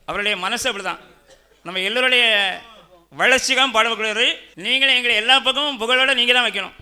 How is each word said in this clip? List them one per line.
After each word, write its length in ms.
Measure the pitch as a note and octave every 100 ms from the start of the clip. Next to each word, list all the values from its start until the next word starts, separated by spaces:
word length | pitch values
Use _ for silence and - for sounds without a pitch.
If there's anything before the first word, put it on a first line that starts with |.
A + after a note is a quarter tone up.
| -
அவருடைய 320 | F3 G#3 G3
மனசு 360 | F#3 A#3 B3+
அப்படிதான். 260 | G3+ F#3 E3 - - _ - _ _
நம்ம 160 | E3 F#3
எல்லோருடைய 440 | F#3+ A#3+ B3+ B3 A#3 G#3 G3 F3+ - - - - _
வளர்ச்சிக்காக 760 | C#3 G3+ C4 C4 C4 C4+ A3
பாடுபடக்கூடியவர். 540 | A3+ G#3+ A3 G#3+ C4 E4 -
நீங்களே 420 | - G3+ C4 C4+ B3+
எங்களை 200 | A#3+ A3
எல்லா 240 | A3+ C4+
பக்கமும் 420 | B3 C4 D4 B3+
புகழோட 320 | A3+ B3+ C4
நீங்க 200 | B3+ A#3+
தான் 180 | B3 A#3
வைக்கணும். 220 | G3 F#3 -